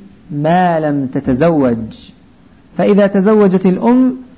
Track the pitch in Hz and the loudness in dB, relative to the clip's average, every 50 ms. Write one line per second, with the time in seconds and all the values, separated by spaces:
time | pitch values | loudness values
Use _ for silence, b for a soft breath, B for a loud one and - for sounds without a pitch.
0 | - - - - - - 156 147 147 156 170 185 185 175 165 160 156 147 143 143 | -18 -20 -20 -20 -16 -12 -8 -4 -2 0 0 0 0 0 0 -2 -2 -2 -4 -4
1 | 135 127 - 139 - 135 131 123 156 170 165 147 135 123 117 113 110 110 - - | -4 -4 -6 -6 -4 -2 -2 0 0 0 2 2 0 0 -2 -4 -6 -10 -14 -18
2 | - - - _ - - _ _ - - _ _ _ _ - - 185 208 208 190 | -20 -20 -20 _ -20 -20 _ _ -20 -20 _ _ _ _ -6 -2 0 2 2 2
3 | 202 196 196 196 185 214 220 214 202 196 180 185 190 190 185 185 - 226 247 254 | 2 2 0 0 2 2 2 4 4 2 2 2 0 0 0 0 0 2 2 2
4 | 262 254 254 - - - - | 2 0 -2 -6 -12 -20 -20